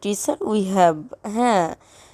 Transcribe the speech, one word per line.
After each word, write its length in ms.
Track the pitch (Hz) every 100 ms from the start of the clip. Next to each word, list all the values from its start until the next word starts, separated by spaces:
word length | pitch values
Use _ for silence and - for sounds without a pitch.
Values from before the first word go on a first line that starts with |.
teacher, 340 | 202 208 - -
we 200 | 381 214
have।" 720 | 190 196 175 156 147 - 220
হ্যাঁ, 440 | 220 247 202 165 - _ - -